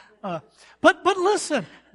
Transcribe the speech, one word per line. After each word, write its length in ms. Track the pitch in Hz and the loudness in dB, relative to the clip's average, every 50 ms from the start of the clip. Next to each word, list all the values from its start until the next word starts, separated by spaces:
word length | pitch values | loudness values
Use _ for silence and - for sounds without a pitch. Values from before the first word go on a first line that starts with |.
| - - _ _ - | -20 -20 _ _ -10
Uh, 160 | 202 175 165 - _ _ _ - - - _ | -8 -8 -8 -10 _ _ _ -20 -20 -10 _
but, 220 | - 311 381 - - | 2 2 2 4 0
but 120 | 359 - 370 | -2 0 0
listen, 480 | 349 381 415 359 - - 311 254 170 - - - _ _ - | 0 0 0 0 -2 -4 -4 -4 -4 -8 -12 -20 _ _ -16